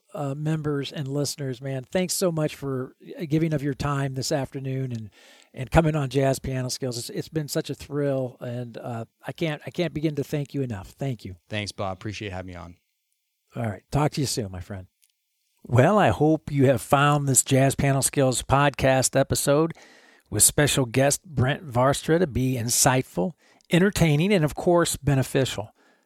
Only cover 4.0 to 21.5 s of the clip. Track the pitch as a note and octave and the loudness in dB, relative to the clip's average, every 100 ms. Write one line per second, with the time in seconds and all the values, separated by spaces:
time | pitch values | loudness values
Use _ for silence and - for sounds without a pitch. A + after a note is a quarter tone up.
4 | C#3 C3 B2 D3+ C3 C#3+ C3+ C3 C3 A#2 | -2 -4 -4 -2 -4 -8 -6 -6 -4 -6
5 | G#2+ - - - _ - B2+ D#3+ D#3+ D#3 | -10 -16 -20 -20 _ -12 0 4 4 2
6 | C#3 C3+ C3+ C3 - C3 B2+ - C3 A#2+ | -2 0 2 0 -4 -6 -6 -6 -6 -6
7 | - - - D#3 D3 D#3+ D3+ C#3 - D3 | -8 -8 -8 -6 -6 -6 -6 -8 -8 -4
8 | C#3+ C3+ B2+ - B2+ A#2+ A#2+ A2+ B2+ A#2 | -2 0 -4 -6 -10 -8 -10 -10 -10 -10
9 | A#2 _ - - E3 D3 - - E3 D3+ | -10 _ -14 -6 -6 -6 -8 -6 -4 -2
10 | D#3 C#3+ C3+ D#3 C#3+ C#3+ B2+ G2+ - - | -4 -2 -4 -4 -4 -4 -4 -6 -12 -8
11 | C3+ A#2+ G2+ F2+ _ G#2+ G2+ - G2 F#2 | -6 -6 -10 -16 _ -6 -6 -6 -6 -6
12 | A2 G2 G#2+ F#2 F#2 F2 E2+ F2+ _ _ | -10 -10 -8 -10 -10 -14 -16 -20 _ _
13 | _ _ _ _ _ - A#2 F#2+ - C#3 | _ _ _ _ _ -6 -6 -6 -4 -2
14 | D3 - C3 - G2+ F#2 - G2 F#2 _ | 0 0 -4 -4 -6 -10 -12 -12 -14 _
15 | _ _ _ _ _ _ - A#2+ C#3+ G#3 | _ _ _ _ _ _ 0 4 6 6
16 | D#3 F#2 D3+ D#3 - C#3+ C3 B2 - C#3 | 4 4 2 2 0 2 4 2 2 4
17 | C#3+ D3 C#3+ B2+ - C3 C3+ - C#3+ C3+ | 6 4 2 2 2 4 4 2 0 2
18 | B2+ - C3 A#2+ - C3+ C#3+ C3+ C3+ C3 | 0 2 0 0 2 4 4 2 2 4
19 | B2+ C3+ C3+ B2 - C#3+ E3 - - - | 2 2 0 0 2 2 2 -2 -20 -20
20 | _ _ _ G#2+ - - D3 - B2+ A#2+ | _ _ _ 2 2 4 2 2 0 2
21 | C#3 - F#3+ C#3 B2+ | 2 0 -4 0 0